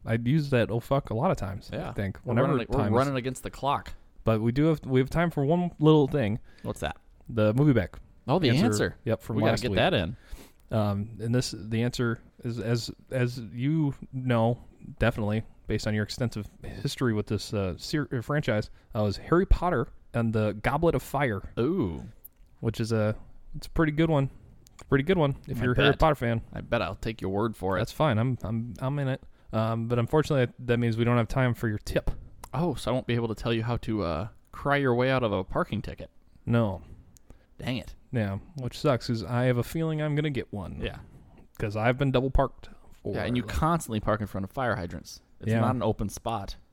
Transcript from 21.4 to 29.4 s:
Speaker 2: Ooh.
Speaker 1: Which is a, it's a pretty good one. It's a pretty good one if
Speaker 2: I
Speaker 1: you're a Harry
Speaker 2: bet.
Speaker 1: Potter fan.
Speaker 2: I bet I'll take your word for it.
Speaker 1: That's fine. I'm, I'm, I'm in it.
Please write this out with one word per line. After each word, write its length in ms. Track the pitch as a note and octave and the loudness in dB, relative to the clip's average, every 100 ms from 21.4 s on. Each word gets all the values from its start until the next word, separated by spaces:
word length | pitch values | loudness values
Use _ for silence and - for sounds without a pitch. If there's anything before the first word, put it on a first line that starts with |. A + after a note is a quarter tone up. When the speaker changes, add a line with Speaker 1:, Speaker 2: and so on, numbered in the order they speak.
| - - | -6 -2
Speaker 2:
Ooh. 440 | B2+ F#3 G2+ C#2+ A2 - - _ - - | 0 2 -2 -4 -10 -18 -20 _ -20 -6
Speaker 1:
Which 180 | A#2+ A2+ | -4 -2
is 120 | A2+ | 0
a, 240 | A2+ G#2+ G#2+ - - - D3+ | 2 0 -2 -10 -18 -12 -12
it's 120 | - | -4
a 40 | |
pretty 200 | - D#3 | 0 2
good 180 | D3 E3 | 2 2
one. 200 | D3+ C3+ - - - - - | 4 0 -4 -20 -20 -20 -20
It's 60 | |
a 20 | - | 2
pretty 180 | C#3 | 2
good 140 | C#3+ F#3+ | 4 2
one 180 | C#3+ C#3 - | 2 0 -6
if 120 | C3 | -2
Speaker 2:
I 40 | B2+ | 0
Speaker 1:
you're 80 | |
a 20 | B2+ | 4
Harry 140 | C#3+ | 4
Speaker 2:
bet. 80 | C#3 | 6
Speaker 1:
Potter 160 | D#3+ D3 | 4 4
fan. 260 | A#2 A2+ - | 0 -2 -4
Speaker 2:
I 80 | G2+ | -12
bet 200 | F#2+ A#2 | -2 0
I'll 140 | E2+ G#2 | 0 -4
take 260 | A2+ A2 | -6 -4
your 80 | F#2+ | -2
word 260 | G2 A#2 G#2 | 0 -2 -2
for 200 | F#2 F#2+ | -2 0
it. 40 | |
Speaker 1:
That's 100 | A#2 | -2
fine. 260 | - D3+ G#2+ | 0 2 2
I'm, 200 | B2 A#2+ | 0 -2
I'm, 300 | F2+ A2+ A#2+ G2+ | -4 -4 -6 -6
I'm 180 | C3 C#3+ | -4 -2
in 100 | C3+ | -2
it. 120 | C3 - - | -4 -10 -20